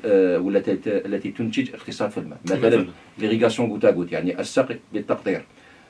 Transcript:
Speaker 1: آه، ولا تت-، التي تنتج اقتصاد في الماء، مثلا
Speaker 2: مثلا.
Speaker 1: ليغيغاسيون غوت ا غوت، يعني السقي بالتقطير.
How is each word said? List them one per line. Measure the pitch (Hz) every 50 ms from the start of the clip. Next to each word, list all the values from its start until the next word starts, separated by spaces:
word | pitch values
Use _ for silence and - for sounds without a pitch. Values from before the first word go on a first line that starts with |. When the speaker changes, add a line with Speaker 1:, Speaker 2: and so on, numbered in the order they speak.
| -
Speaker 1:
آه، | 110 101 95 92 90 90 87
ولا | 90 98 98 98
تت-، | - 107 98 87 - - 101 95 -
التي | 98 101 98 - 98
تنتج | - - 117 110 110 131 127 - -
اقتصاد | - - - - - 107 104
في | - -
الماء، | 76 - - - -
مثلا | - - -
Speaker 2:
مثلا. | 120 110 117 127 - - - - - - - -
Speaker 1:
ليغيغاسيون | 110 104 113 113 117 113 110 - 120 110
غوت | 101 101 113
ا | 104
غوت، | 92 85 87 - 85
يعني | 78 82 90 - -
السقي | - - - 127 - - 117 - - - 107
بالتقطير. | 104 104 - - - - 104 90 82 - _ _ _ - - - - - _